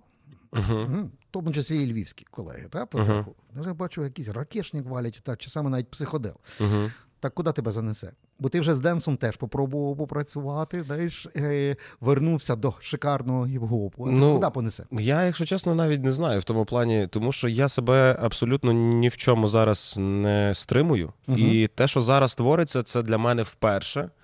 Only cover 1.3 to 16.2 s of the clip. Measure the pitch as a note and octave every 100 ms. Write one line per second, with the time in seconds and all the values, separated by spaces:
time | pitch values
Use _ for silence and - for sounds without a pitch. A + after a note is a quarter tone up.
1.3 | F#3+ D#3+ D3 C3+ D#3 C3 A2+ F#2 - -
2.3 | - E2+ - - - A#3+ - G#2+ G#2 G#2
3.3 | - _ B2 F3 E3 F#3 - C#3 B2+ A2
4.3 | G#2 D3+ G#3+ - D3+ B2+ B2+ A#2 - -
5.3 | A#2+ - D#3 C#3+ B2+ A#2+ - C#3+ D#3 G#2
6.3 | - - - G#2 G#2 G#2+ - _ _ C3
7.3 | - E3 D3 A2+ G#2+ A2 G#2+ F#2 - _
8.3 | - C3 E3+ D#3+ C#3+ D#3+ E3+ D#3 C3 A#2
9.3 | - A#2+ C#3 C3+ D3 C#3+ C#3+ D3 D3 C#3+
10.3 | D3 C#3 D3 D#3 F3 C#3 D3+ E3+ - -
11.3 | D3 D3 C#3+ C#3 C3+ - - A#2+ C#3 D#3+
12.3 | D#3 - A2+ C3 - - D3 C#3+ C#3 B2+
13.3 | B2+ B2+ C3 A2+ A#2 G2 B2+ B2+ C3 C#3+
14.3 | C#3+ - C3 A2+ - - A#2 A2 D3+ F3+
15.3 | E3 E3 F#3+ F3 E3+ D#3+ C#3+ C3 C3+